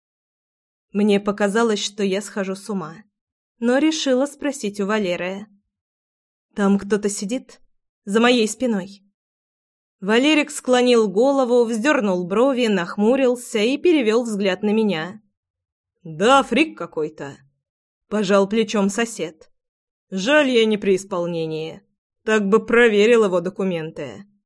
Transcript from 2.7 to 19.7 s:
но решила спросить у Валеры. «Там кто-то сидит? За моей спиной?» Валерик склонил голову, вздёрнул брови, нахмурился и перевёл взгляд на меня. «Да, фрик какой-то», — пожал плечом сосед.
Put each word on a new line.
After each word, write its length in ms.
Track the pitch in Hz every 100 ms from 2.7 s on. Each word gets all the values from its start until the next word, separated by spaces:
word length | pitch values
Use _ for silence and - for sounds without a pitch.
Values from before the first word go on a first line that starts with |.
| 202 156 165 - _ _ _ _ -
но 220 | 233 262
решила 480 | 302 311 277 254 285
спросить 520 | - 285 269 208 208
у 60 | 196
Валеры. 640 | 214 190 175 180 196 214 _ _ _ _ _ _ _ _ _ _
«Там 240 | - 196 202
кто-то 320 | 202 208 208
сидит? 520 | 202 196 254 - - _ _ _ _ -
За 140 | 208
моей 280 | 233 247 214
спиной?» 560 | - 254 208 185 - _ _ _ _ _ _ _ _ _ -
Валерик 520 | 185 233 277 311 294
склонил 580 | - - 247 247 240 214
голову, 560 | 180 262 277 247 247 226
вздёрнул 600 | 233 247 285 208 180 175
брови, 420 | 202 269 247 233
нахмурился 920 | 196 175 - 208 269 262 247 - 220
и 180 | 220 277
перевёл 460 | 349 320 220 220
взгляд 380 | 233 208 196 185
на 100 | 214
меня. 500 | 220 214 170 165 208 _ _ _ _ _ _ _ _
«Да, 400 | 165 156 208 277
фрик 340 | 254 233 320 311
какой-то», — 600 | 170 - 156 156 143 127 _ _ _ _ _ _ -
пожал 400 | 208 190 202 196
плечом 420 | 220 214 214 196
сосед. 640 | 196 233 - 165 - _ _ _